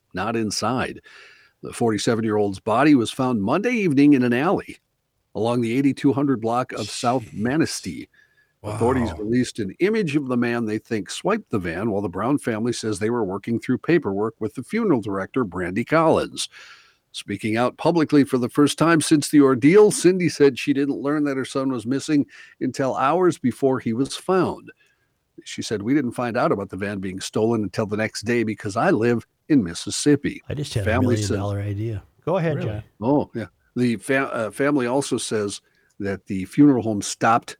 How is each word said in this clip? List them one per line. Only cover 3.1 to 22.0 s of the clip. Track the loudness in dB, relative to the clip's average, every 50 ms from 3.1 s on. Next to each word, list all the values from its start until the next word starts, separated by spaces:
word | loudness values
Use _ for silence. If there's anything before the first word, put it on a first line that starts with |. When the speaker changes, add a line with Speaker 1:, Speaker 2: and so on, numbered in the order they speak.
Speaker 1:
found | -2 -4 -2 -2 0 -2 0
Monday | 0 -2 0 0 -2 -2
evening | 0 0 2 4 6 6 6 6
in | 6 4
an | 2
alley | 2 0 2 0 0 -2 -4 -10 -18 -20 _ _ _ _ _ _ _ _ _ _ _
along | -4 -2 0 0 0
the | 0 0 0
eighty-two | 2 2 2 0 2 2 2 2
hundred | 2 2 0 0 0
block | 0 0 0 0 -2 -4
of | -6 -8 -8 -8
South | -8 -2 -2 0 0 0 -4
Speaker 2:
Jeez. | -6 -6
Speaker 1:
Manistee. | -4 -2 -2 0 0 0 0 -2 -8 -8 -10 -10 -10 -14 -16 _ _ _ _ _ _ _ _ _ _ -10
Authorities | -8 -2 0 0 2 2 0 0 -2
Speaker 2:
Wow. | -4 -6 -4
Speaker 1:
released | -2 0 0 0 -2 -4 -8
an | -8 -8 -2 -2
image | 0 0 2 0 0 0 -2
of | -2 -2 0
the | 0
man | 0 0 0 -2 -2 -2
they | -4 -4
think | -6 -4 _ -6 -6 -4 -8
swiped | -12 -6 -2 -2 -2 -2 -4 _
the | -4 -4
van, | -4 -4 -4 -4 -4 -2
while | -2 -2
the | -4
Brown | -4 -4 -4 -2 0 -2
family | 0 -2 -4 -4 -2 -2 -4
says | -4 -4 -6 -6 -4 -2
they | -2 -2
were | -2 -2 -2
working | -4 -4 -6 -4 -4 -4 -4
through | -2 -2 -4 -2
paperwork | 0 0 0 2 0 -2 -2 -2 -2 -4 -4 _
with | -8 -8 -8
the | -10 -10
funeral | -6 -4 -2 0 2 0 0
director, | 0 -4 -4 -4 -6 -4 -2 -4 -4
Brandy | -2 -4 -6 -6 -4 -4 -4 -2
Collins. | 0 0 2 4 4 2 2 0 -4 -6 -10 -10 -10 -12 -18 -20 -20 -20 -20 _ _ _ _ _ _
Speaking | -16 -14 -8 -8 -8 -4 -4 -2 0
out | 0 0 -2 -2
publicly | -2 -2 0 2 2 2 4 4 4 4
for | 4 0
the | -2 -2 0
first | 2 2 2 2 4
time | 2 4 4 4 4
since | 4 4 2 2 2 4
the | 6 6
ordeal, | 6 6 4 4 4 6 8 8 8 8
Cindy | 4 4 4 4 4 4 0 -2
said | 2 4 4 4 4 2
she | -2 -2 0
didn't | 0 0 -2 -4 -2
learn | -2 -2 0 0 0
that | -2 -2
her | -4 -6
son | -4 -4 -4 -2 -2
was | -4 -4 -2
missing | -2 -4 -4